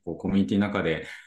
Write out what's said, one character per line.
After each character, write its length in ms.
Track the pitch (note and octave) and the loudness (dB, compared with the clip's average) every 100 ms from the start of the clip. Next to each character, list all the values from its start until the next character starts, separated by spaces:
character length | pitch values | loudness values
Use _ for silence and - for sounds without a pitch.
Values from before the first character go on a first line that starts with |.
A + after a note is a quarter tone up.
| F2 | -10
こ 80 | |
う、 40 | D#2+ | -6
コ 100 | F#2 | 0
ミ 60 | G2 | 2
ュ 20 | |
ニ 80 | F#2+ | 2
テ 80 | G2+ | 2
ィ 20 | |
の 80 | G2+ | 2
中 140 | G2+ | 0
で、 240 | E2 D#2 - - | 0 -2 -6 -16